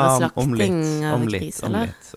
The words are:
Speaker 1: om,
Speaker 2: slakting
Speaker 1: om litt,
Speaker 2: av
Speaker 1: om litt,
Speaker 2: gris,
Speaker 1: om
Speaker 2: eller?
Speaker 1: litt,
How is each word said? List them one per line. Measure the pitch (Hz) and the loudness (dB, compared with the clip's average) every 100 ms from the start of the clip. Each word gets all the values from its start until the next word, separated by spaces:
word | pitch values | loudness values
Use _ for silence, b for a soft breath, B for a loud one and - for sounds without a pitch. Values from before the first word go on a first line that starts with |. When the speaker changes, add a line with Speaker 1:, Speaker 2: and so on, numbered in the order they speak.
| 135 | 4
Speaker 1:
om, | 131 | 4
Speaker 2:
slakting | - - 127 | 2 0 0
Speaker 1:
om | 113 | 2
litt, | 101 170 156 151 | 2 0 0 -2
Speaker 2:
av | 151 135 | 0 0
Speaker 1:
om | 113 | 0
litt, | 98 | -2
Speaker 2:
gris, | - - | -4 -6
Speaker 1:
om | - | -4
Speaker 2:
eller? | 202 233 | -2 -2
Speaker 1:
litt, | - - | -8 -14